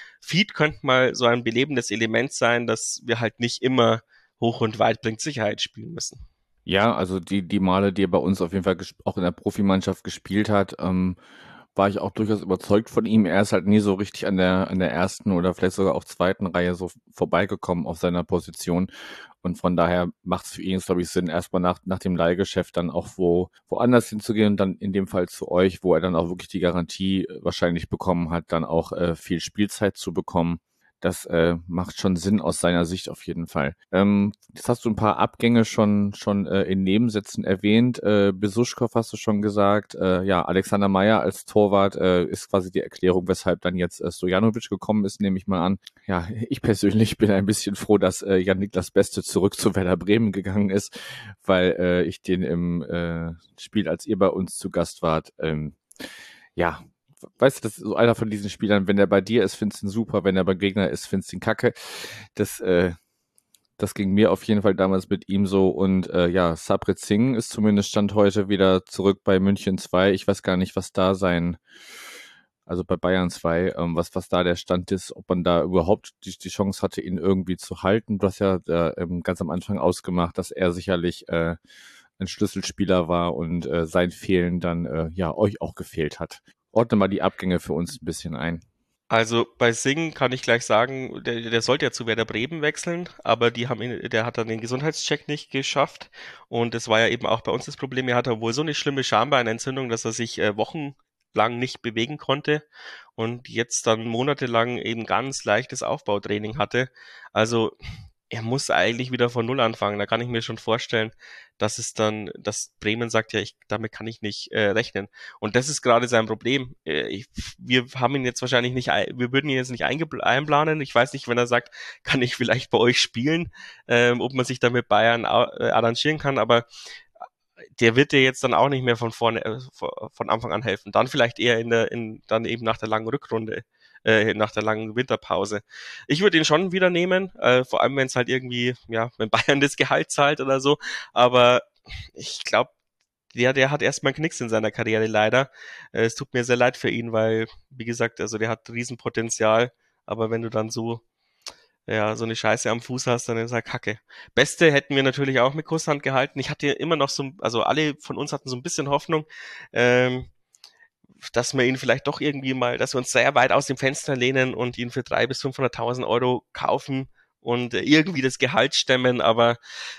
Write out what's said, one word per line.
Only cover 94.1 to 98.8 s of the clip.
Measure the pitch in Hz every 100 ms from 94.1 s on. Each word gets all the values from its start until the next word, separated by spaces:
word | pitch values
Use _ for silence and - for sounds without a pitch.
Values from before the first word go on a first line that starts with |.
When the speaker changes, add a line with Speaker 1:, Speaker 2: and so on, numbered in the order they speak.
| 113 117
Speaker 1:
hat | -
dann | 113
den | 110
Gesundheitscheck | 117 127 156 - - 147 -
nicht | 147 -
geschafft | 139 135 135 151 - - - - - -
und | 117 117
es | 117 -
war | 110
ja | 113
eben | 120 -
auch | 113
bei | -
uns | 117 -
das | -
Problem, | 135 127 127
er | 123
hatte | 127 110
wohl | 117
so | 120
eine | 160
schlimme | 147